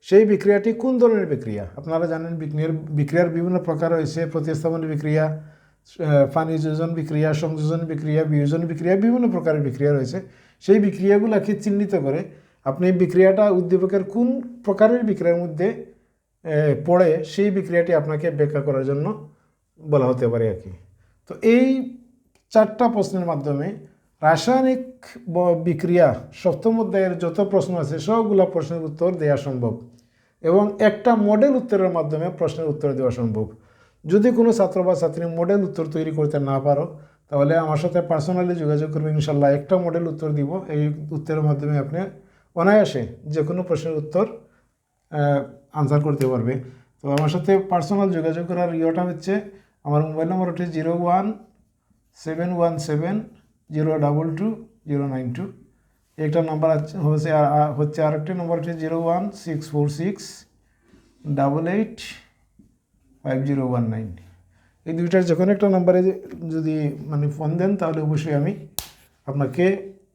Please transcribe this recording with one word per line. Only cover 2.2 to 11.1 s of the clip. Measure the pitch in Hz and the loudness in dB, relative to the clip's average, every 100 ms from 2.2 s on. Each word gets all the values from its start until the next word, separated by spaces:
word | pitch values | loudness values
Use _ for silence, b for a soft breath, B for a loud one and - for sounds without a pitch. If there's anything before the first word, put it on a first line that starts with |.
| 165 170 | -6 -8
বিক্রিয়ার, | 151 151 160 | -6 -4 -2
বিক্রিয়ার | 156 - 147 143 170 175 | -4 -4 -2 0 2 0
বিভিন্ন | 165 170 180 | 0 -2 -2
প্রকার | 180 151 165 | -2 -2 0
রয়েছে, | 165 151 165 165 | 0 -2 -4 -4
প্রতিস্থাপন | 165 156 151 165 165 160 | -4 -4 -2 -2 -4 -4
বিক্রিয়া, | 147 151 151 156 | -4 -2 0 0
আহ, | 156 - - _ _ _ - 160 143 139 | -4 -12 -20 _ _ _ -8 2 4 4
পানি | 165 160 160 | 2 0 -2
যোজন | 151 151 165 | -2 -2 -2
বিক্রিয়া, | 165 151 151 156 | -4 -4 0 2
সংযোজন | 151 170 156 151 165 | 0 -2 -2 -2 -2
বিক্রিয়া, | 165 147 156 151 | -4 -4 0 0
বিয়োজন | 156 147 143 165 170 | 2 2 2 0 -2
বিক্রিয়া, | 160 170 190 | -2 2 2
বিভিন্ন | 226 240 240 | 4 2 2
প্রকারের | 185 156 151 | 0 0 0
বিক্রিয়া | 139 120 143 | -2 0 0
রয়েছে। | 143 123 175 185 b b b | 2 0 -6 -10 b b b
সেই | - 208 | 2 4
বিক্রিয়াগুলোকে | 202 151 190 | 4 2 2